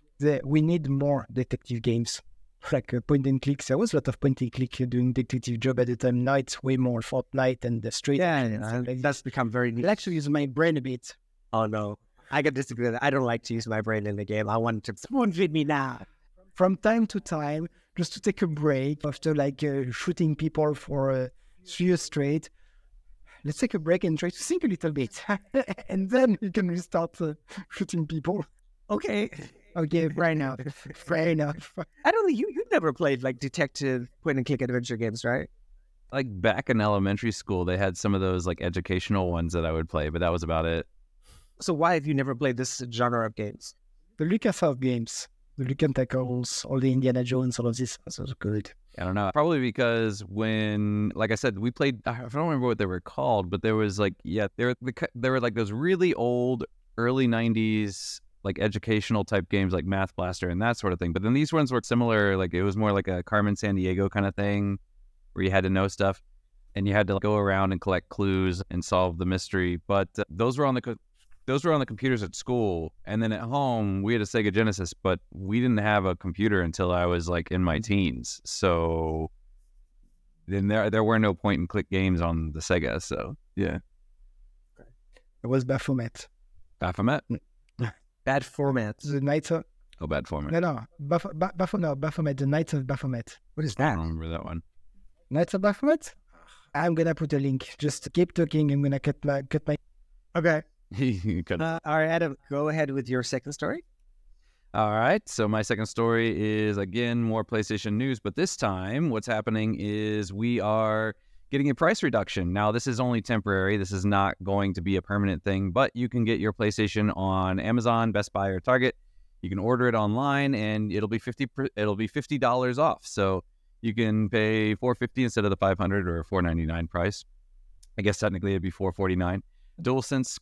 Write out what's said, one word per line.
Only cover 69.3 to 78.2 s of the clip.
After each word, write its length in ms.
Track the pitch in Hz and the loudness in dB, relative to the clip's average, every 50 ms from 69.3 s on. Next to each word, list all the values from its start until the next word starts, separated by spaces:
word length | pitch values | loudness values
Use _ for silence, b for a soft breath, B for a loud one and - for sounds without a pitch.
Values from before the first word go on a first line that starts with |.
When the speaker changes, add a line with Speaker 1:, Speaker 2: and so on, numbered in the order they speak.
| 92 92 - - 101 92 90 90 87 82 - | 0 -2 -2 -2 0 0 2 0 0 -2 -2
Speaker 3:
But, 200 | - 101 98 95 - - | 0 0 2 0 0 -4
uh, 60 | 107 101 - | -6 -6 -4
those 280 | 78 95 117 127 123 | -2 0 0 0 0
were 80 | 147 143 | 0 0
on 80 | 135 127 | 0 0
the 80 | 123 | -2
co-, 140 | - 123 110 - _ _ _ _ _ - - - - | -4 -6 -8 -10 _ _ _ _ _ -20 -20 -10 -4
those 180 | 127 135 143 156 | -2 -2 0 2
were 80 | 165 156 | 2 2
on 80 | 143 | 2
the 40 | 127 | 0
computers 380 | - 107 - 131 131 127 107 98 | -2 -4 -2 0 0 0 0 -2
at 100 | 87 - | -4 -8
school. 600 | - - 127 123 120 110 98 87 82 80 80 - - - | -8 -4 -2 0 2 2 2 0 -2 -4 -6 -10 -12 -8
And 180 | - 107 113 | -4 -2 0
then 120 | 113 110 110 | 0 0 -2
at 80 | 87 | -2
home, 640 | 117 117 135 143 139 127 117 110 104 101 95 98 98 | -4 -4 -2 -2 0 0 0 0 0 0 0 0 0
we 100 | 110 120 | 2 0
had 80 | 110 | 0
a 40 | 104 | 0
Sega 280 | - - 113 104 104 92 | 0 0 0 2 2 2
Genesis, 400 | 107 110 110 95 101 90 - - | 2 2 2 0 -2 -4 -6 -6
but 260 | - - 92 90 - - - | -2 0 0 0 0 -2 -10
we 280 | - 90 95 98 107 123 | -14 -10 -4 -2 0 2
didn't 200 | 123 127 113 104 | 4 4 4 4
have 260 | 104 107 104 101 95 | 4 4 4 4 2
a 100 | 92 87 | 2 0
computer 460 | - - 90 80 95 107 107 101 92 | -2 -4 -6 -2 0 2 4 4 4
until 320 | 87 80 - - 92 90 90 | 2 0 0 0 0 2 2
I 120 | 87 87 | 2 4
was, 220 | 87 87 87 82 | 2 2 2 0
like, 240 | 87 87 85 - - | 0 -2 -2 -2 0
in 100 | 90 92 | 0 2
my 180 | 90 85 78 73 | 2 2 2 2
teens. 600 | - 107 101 101 92 73 62 60 | 0 2 2 2 2 2 0 -4